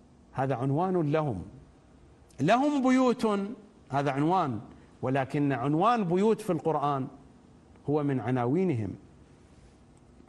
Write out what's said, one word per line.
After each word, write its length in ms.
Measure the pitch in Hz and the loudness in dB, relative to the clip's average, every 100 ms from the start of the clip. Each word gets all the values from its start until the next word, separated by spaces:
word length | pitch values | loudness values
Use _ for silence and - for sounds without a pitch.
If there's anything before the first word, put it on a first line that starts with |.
| - - - | -20 -20 -14
هذا 220 | - 135 | -6 -4
عنوان 580 | 120 135 139 185 185 147 | -2 -2 0 0 0 0
لهم، 300 | 156 147 98 92 117 - - - - - - - - | 0 0 -4 -10 -18 -20 -20 -20 -20 -20 -20 -20 -2
لهم 480 | 143 233 294 285 254 | 2 4 4 2 4
بيوت، 380 | 254 254 226 220 202 196 - - - - | 4 4 2 0 -2 -4 -10 -18 -20 -6
هذا 200 | 135 143 | -2 0
عنوان، 500 | 135 151 185 151 107 - - - - | 0 2 2 0 -4 -10 -20 -20 -8
ولكن 500 | 123 135 131 151 143 | -2 -2 0 0 0
عنوان 520 | 127 135 156 208 240 | 0 0 2 2 2
بيوت 360 | 180 180 214 208 | 0 2 2 0
في 100 | - | -2
القرآن 580 | 165 165 151 143 139 131 - - - - - - - - | -2 0 -2 0 -2 -6 -12 -20 -20 -20 -20 -20 -14 -4
هو 120 | 151 | -2
من 180 | 143 131 | 0 -2
عناوينهم. 720 | 110 127 120 160 190 123 98 - - - - - - - - - - - - - | 0 0 0 0 0 -2 -4 -8 -16 -20 -20 -20 -20 -20 -20 -20 -20 -20 -20 -20